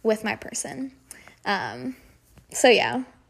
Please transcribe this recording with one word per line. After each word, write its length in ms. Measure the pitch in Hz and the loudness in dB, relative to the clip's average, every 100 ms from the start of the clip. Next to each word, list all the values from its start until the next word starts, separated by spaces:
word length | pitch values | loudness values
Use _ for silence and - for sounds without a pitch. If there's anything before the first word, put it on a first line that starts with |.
with 220 | 220 214 | 0 0
my 120 | 220 - | -2 -6
person. 560 | - - - 262 269 - _ - - - | -8 -10 -10 -10 -12 -14 _ -20 -20 -10
Um, 520 | 196 196 123 117 180 262 - _ _ - _ | -4 -4 -4 -8 -10 -12 -20 _ _ -20 _
so 180 | - 262 | 4 6
yeah 360 | 196 - 254 254 _ | 6 4 -2 -6 _